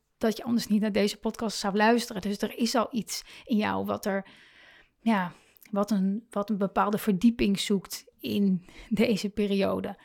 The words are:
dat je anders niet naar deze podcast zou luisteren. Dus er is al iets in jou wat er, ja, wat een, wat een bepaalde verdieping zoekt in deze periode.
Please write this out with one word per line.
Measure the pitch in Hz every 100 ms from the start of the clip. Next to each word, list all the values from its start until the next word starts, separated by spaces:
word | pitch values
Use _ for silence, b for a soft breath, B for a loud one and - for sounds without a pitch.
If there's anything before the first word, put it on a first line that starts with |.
| _ -
dat | 226 220
je |
anders | 233 233 -
niet | 208
naar | 214
deze | 196 208 -
podcast | 220 - 226 -
zou | 202 202
luisteren. | 220 240 233 214
Dus | 196 202
er | 220 -
is | 226 254
al | 208
iets | - - - - B
in | B 214
jou | 208 190 202
wat | 208 214
er, | 196 - b b b b b b _
ja, | 226 208 175 - b b -
wat | 202 202
een, | 202 190 208 -
wat | 202 202
een | 202
bepaalde | 196 208 196 208
verdieping | - 185 240 233 214 190
zoekt | - 196 - - - _
in | 262 208 202 180 - B B
deze | 208 247 196 202
periode. | - 208 196 190 190 196 196